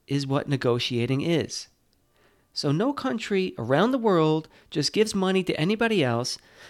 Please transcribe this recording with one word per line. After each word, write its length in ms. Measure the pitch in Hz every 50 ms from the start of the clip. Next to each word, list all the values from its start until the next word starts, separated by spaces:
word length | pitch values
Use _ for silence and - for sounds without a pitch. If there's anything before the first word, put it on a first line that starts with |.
| _
is 200 | - 139 143 139
what 220 | 135 135 143 - 143
negotiating 720 | 143 127 - 123 120 120 - - 123 117 117 120 135 139
is. 460 | - 165 170 143 104 - - - - - _ _ _ _ _ _ _ _ _ _ _ _ _ _ _ _
So 200 | _ - - 143
no 220 | 143 165 226 277 277
country 600 | - - 262 254 226 - - 202 190 185 - -
around 340 | - 117 117 135 151 202 247
the 60 | 269
world 500 | 254 226 214 185 165 156 156 156 160 160 - - - _ _
just 240 | - 156 147 - -
gives 220 | 196 220 214 -
money 280 | 196 185 190 190 190 185
to 160 | - - -
anybody 440 | 156 185 220 220 233 226 220 185 135
else 340 | 123 117 117 127 - - - _ - - - - -